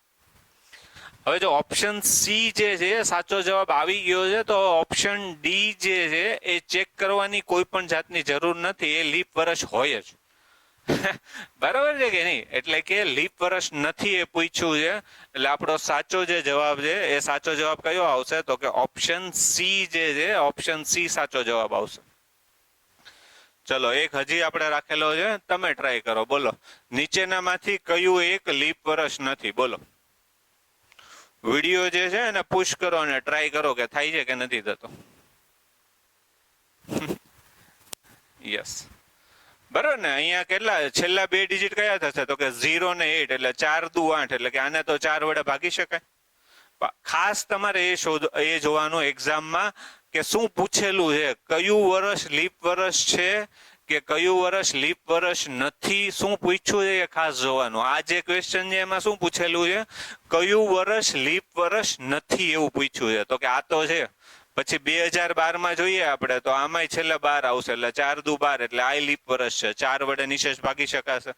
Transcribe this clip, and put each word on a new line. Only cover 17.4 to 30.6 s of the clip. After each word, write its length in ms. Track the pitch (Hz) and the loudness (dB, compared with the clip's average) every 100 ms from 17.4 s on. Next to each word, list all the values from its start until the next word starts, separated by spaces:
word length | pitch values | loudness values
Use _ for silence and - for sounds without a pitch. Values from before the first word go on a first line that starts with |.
| 165 151 | -2 -2
જવાબ 260 | 156 156 | -2 -2
કયો 220 | 160 180 | -2 0
આવશે? 380 | 170 127 127 160 | 2 0 0 -4
તો 160 | 151 127 | -2 -2
કે 100 | 131 | -2
ઓપ્શન 640 | - 131 - - 170 185 | 0 -2 -2 -2 -2 -4
સી 560 | - - - 185 196 180 | -2 0 0 0 0 0
જે 260 | 165 160 | 0 0
છે, 220 | 143 175 196 | 0 0 2
ઓપ્શન 480 | 143 - - 160 | 0 0 -4 -4
સી 240 | 151 175 170 | -2 -2 -2
સાચો 360 | 160 143 131 | -2 -2 -2
જવાબ 300 | 117 117 107 | 0 0 0
આવશે. 280 | 107 107 - _ _ _ _ _ _ _ _ _ _ - - - - - _ - | -2 -2 -8 _ _ _ _ _ _ _ _ _ _ -20 -20 -20 -20 -20 _ -4
ચલો, 280 | 131 123 | 0 2
એક 220 | 135 156 139 | 2 0 -2
હજી 260 | 139 165 | -2 0
આપણે 280 | 160 165 156 | 0 0 0
રાખેલો 460 | 147 - 156 156 160 | -2 -2 0 0 0
છે, 220 | 202 208 | 0 -2
તમે 360 | - 180 180 | -2 0 0
ટ્રાય 280 | 139 139 120 | -2 -2 -2
કરો. 240 | 117 110 113 | 0 0 0
બોલો, 280 | 143 120 - - - - | 0 0 -4 -12 -20 -8
નીચેનામાંથી 840 | 123 151 190 185 185 180 180 196 196 | -4 -2 0 0 0 0 -2 -2 -4
કયું 460 | - 170 185 180 | 0 2 4 4
એક 260 | 175 190 - | 2 0 -2
લીપ 380 | 139 151 165 156 | 0 0 -2 -2
વર્ષ 320 | 156 147 - | 0 0 -2
નથી? 320 | 135 135 107 | -4 -4 -4
બોલો, 260 | 110 127 98 - _ _ _ _ _ _ _ | 0 0 -2 -12 _ _ _ _ _ _ _